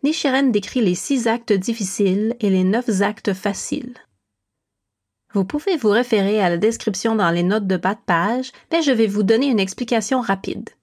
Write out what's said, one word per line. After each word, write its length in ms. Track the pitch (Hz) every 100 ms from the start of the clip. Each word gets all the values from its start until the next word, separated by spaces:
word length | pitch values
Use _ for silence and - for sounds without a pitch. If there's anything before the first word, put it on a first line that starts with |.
Nichiren 480 | 277 320 285 262 277
décrit 300 | 202 196 262
les 120 | 214
six 340 | 180 - 277 233
actes 240 | 233 -
difficiles 840 | 196 190 226 190 - 202 190 220 233
et 120 | 208
les 120 | 190
neuf 380 | 185 214 247 196
actes 320 | 202 202 -
faciles. 640 | 190 202 196 - - 247 247 _ _ _ _ _ _ _ _ _ _ _ _ _
Vous 100 | 202
pouvez 320 | 190 294 392 349
vous 140 | 220
référer 500 | 202 254 214 196 214
à 100 | 185
la 80 | 175
description 580 | 214 226 - 196 226 226
dans 160 | 180
les 100 | 170
notes 240 | 175 214 196
de 120 | 185
bas 180 | 180 208
de 40 | -
page, 460 | 170 185 247 254 - _
mais 120 | 330
je 80 | 294
vais 160 | 233 220
vous 160 | 202
donner 240 | 196 226 277
une 120 | 226
explication 640 | 190 - 240 233 - 254
rapide. 480 | 226 196 - - - _